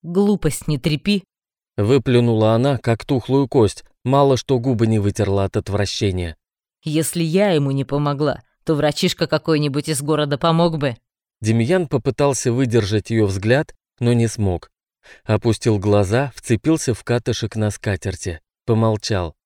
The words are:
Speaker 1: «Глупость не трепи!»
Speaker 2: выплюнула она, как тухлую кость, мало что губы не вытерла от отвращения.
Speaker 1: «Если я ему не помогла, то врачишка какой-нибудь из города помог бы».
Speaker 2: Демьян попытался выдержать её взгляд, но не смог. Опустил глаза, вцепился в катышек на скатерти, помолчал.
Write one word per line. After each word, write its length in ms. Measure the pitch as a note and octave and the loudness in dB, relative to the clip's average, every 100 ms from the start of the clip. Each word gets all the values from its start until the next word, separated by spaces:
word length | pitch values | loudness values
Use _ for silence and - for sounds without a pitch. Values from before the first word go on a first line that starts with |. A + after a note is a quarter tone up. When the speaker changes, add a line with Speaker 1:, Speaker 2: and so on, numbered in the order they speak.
Speaker 1:
«Глупость 640 | D#3+ F3 G3+ G#3 D#3 - - | -4 0 2 2 -2 -4 -6
не 120 | D3 | -4
трепи!» 460 | D#3+ D3+ - G3+ - _ _ _ _ - | -2 -2 0 -2 -2 _ _ _ _ -4
Speaker 2:
выплюнула 720 | G#2 C#3 C3 A#2+ A#2+ A2 A2 | 2 2 4 4 4 2 4
она, 240 | A2+ C3+ C3 | 4 2 0
как 260 | - A#2 | -2 -4
тухлую 440 | - C3+ - C3+ C3+ | -2 -4 0 0 2
кость, 360 | C#3+ G#2 - - _ | 2 2 0 -20 _
мало 320 | B2 C3+ C#3 B2+ | 0 2 4 2
что 220 | - C3 | 0 -2
губы 280 | B2+ A#2 A2+ | 0 0 2
не 120 | A2 | 2
вытерла 460 | G2+ - G2+ G2 | 0 0 -2 0
от 120 | G2 - | 0 -2
отвращения. 800 | E2+ G2 G2 - G#2 F#2 F2 D#2+ _ _ _ _ | -4 -4 -4 -2 -2 -2 -6 -10 _ _ _ _
Speaker 1:
«Если 400 | - D3+ D3+ F3 | -4 -2 -2 -4
я 280 | E3 F3 G3+ | -2 0 2
ему 200 | D#3+ C#3 | 2 0
не 140 | C#3 | -2
помогла, 580 | C3+ C#3+ D3 C#3 D3 - _ _ | -4 -2 -2 -2 -4 -4 _ _
то 100 | - | -4
врачишка 520 | D#3 D3 - F#3 - D#3+ | 0 0 0 -2 -2 -2
какой-нибудь 600 | D#3 - D#3 D3 C#3 D3+ | -2 0 0 0 -4 -4
из 140 | C#3+ | -6
города 360 | C#3+ D3+ D3 C#3+ | -2 -2 0 0
помог 400 | C3+ D#3+ E3+ D#3+ | 0 2 2 0
бы». 180 | C#3+ A2+ _ _ _ _ | -4 -6 _ _ _ _
Speaker 2:
Демьян 480 | G#2+ A2+ A2+ F#3 E3+ | 0 2 2 0 0
попытался 640 | C3+ C3+ B2 C#3+ C3 B2+ | -2 -2 0 0 0 -2
выдержать 580 | A#2 C3 A2+ G2+ G#2+ - | 0 2 2 2 -2 0
её 160 | A2+ G#2 | 0 2
взгляд, 480 | F#2+ G#2 B2+ D#3+ - _ _ | 0 2 0 0 -10 _ _
но 140 | A#2+ | 0
не 160 | A#2+ A#2 | 2 0
смог. 420 | - G2+ F2 - _ _ _ - - | 0 -2 -2 -8 _ _ _ -20 -20
Опустил 540 | - G#2+ A#2+ A2 - G#2 | -2 0 2 0 0 0
глаза, 540 | G2+ G#2 F#2+ A2+ C#3 | 2 2 2 0 -2
вцепился 600 | - - A#2 D#3 D#3+ - | -8 -2 -2 2 0 0
в 80 | A2 | -4
катышек 520 | - A#2+ B2 A2+ A2 G#2+ | -2 -4 -2 -4 -4 -2
на 140 | G#2+ | -4
скатерти, 680 | - - F#2+ G2+ F2 - D#2+ _ _ - | -4 -6 -4 -6 -8 -8 -10 _ _ -2
помолчал. 680 | A2+ A2+ G#2+ - G2+ E2+ - | 2 2 0 -2 -4 -4 -10